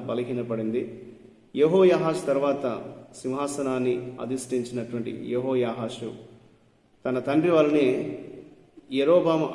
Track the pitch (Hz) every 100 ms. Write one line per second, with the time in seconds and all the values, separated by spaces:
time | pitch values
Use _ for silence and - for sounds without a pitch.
0 | 131 117 123 120 117 110 110 120 - -
1 | - - - - _ - 151 190 185 165
2 | 160 156 - 139 143 143 127 107 - -
3 | - - 131 135 143 143 135 131 127 123
4 | 123 127 117 131 - 127 117 123 113 120
5 | 113 101 117 123 131 127 120 117 110 -
6 | 110 - - - - _ _ _ _ _
7 | 131 127 120 151 175 160 151 151 127 131
8 | - - - - - - _ - - 131
9 | 143 175 165 160 151